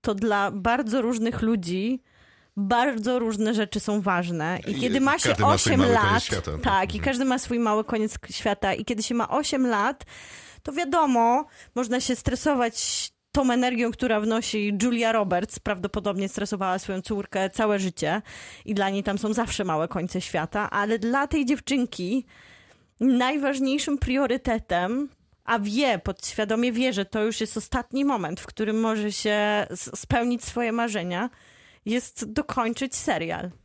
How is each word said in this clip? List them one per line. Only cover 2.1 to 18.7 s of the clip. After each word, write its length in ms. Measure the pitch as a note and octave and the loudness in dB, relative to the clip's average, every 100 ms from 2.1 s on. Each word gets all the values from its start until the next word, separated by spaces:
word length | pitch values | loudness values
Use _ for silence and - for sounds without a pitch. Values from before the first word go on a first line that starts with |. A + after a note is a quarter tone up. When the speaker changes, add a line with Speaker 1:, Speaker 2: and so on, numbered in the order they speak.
| _ - _ _ - | _ -20 _ _ -6
Speaker 1:
bardzo 640 | G3 A#3+ C4 A#3 G#3+ B3 | 0 4 2 2 0 0
różne 360 | A#3 G#3 G#3+ | 0 0 0
rzeczy 260 | A3 G#3 G#3 | 2 0 -2
są 200 | - G#3+ | -2 -2
ważne. 580 | G3 F3+ F3 E3+ D3+ F3+ - | 2 0 0 -2 -2 -4 -4
I 40 | |
Speaker 2:
I 100 | G3+ | -2
Speaker 1:
kiedy 200 | A#3+ C4+ | 0 2
ma 180 | C4+ D4+ | 2 2
się 100 | - | 2
Speaker 2:
każdy 140 | A2 | 4
ma 160 | - - | 4 4
swój 140 | - | 4
Speaker 1:
osiem 80 | - | 4
Speaker 2:
mały 140 | G2 A3+ | 6 6
koniec 160 | G3+ | 4
Speaker 1:
lat, 100 | A3 | 2
Speaker 2:
świata. 280 | - G2+ E2 D#2 | 0 -2 -2 -2
Speaker 1:
tak, 320 | - G3 F#3 | 2 2 2
i 40 | E2 | -2
Speaker 2:
Mhm. 60 | |
Speaker 1:
każdy 200 | D3 B3 | -2 0
ma 140 | C4 B3+ | 0 0
swój 200 | - A#3+ | 0 -2
mały 260 | A3+ G#3+ | 2 0
koniec 340 | A3 A3+ G#3+ - | 0 0 -2 -4
k-, 100 | - | -10
świata. 420 | - A3+ G3+ G3+ | -4 -2 0 0
I 100 | - | -2
kiedy 180 | G#3+ A3+ | -2 -4
się 120 | A3 | -2
ma 140 | A#3+ A3 | -2 0
osiem 380 | C#4+ D4 C#4 B3+ | 0 0 0 2
lat, 380 | A3 G#3+ C4+ - - - - - - | 2 0 -2 -10 -18 -18 -18 -20 -14
to 100 | - | -8
wiadomo, 720 | C#4+ F4 E4 D4+ B3 A#3 B3 D4 - - | -4 0 2 4 6 6 4 0 -12 -10
można 260 | - A#3+ B3 | -4 0 0
się 160 | B3+ B3 | 0 0
stresować 920 | - B3 - C#4 A#3 A3+ - - - _ _ | 0 0 2 2 2 0 -4 -2 -6 _ _
tą 180 | - C4 | 0 2
energią, 400 | B3 B3+ A#3+ A#3 | 4 2 2 -2
która 280 | - B3 A3 | 0 2 2
wnosi 580 | G#3+ A3+ A3+ G#3+ G#3 G#3 | 2 0 0 -2 0 2
Julia 300 | A#3 A#3+ A3+ | 2 2 2
Roberts. 460 | A3+ G3 F3 G3+ - | 2 2 0 0 -6
Prawdopodobnie 720 | - G3 F#3+ G#3+ G3 F#3+ G3 | -6 -4 -4 -4 -2 -2 -2
stresowała 500 | - G3+ G3+ F#3+ F#3 | -4 -4 -2 0 -2
swoją 240 | - F#3+ | -2 -6
córkę 480 | - G#3 G3+ G3 F#3+ | -4 -6 -4 -2 -2
całe 280 | - G#3+ G#3 | 0 2 2
życie 440 | F#3+ - D3+ F#3 - - - - | 0 -2 -2 -2 -4 -18 -18 -16
i 100 | - | -6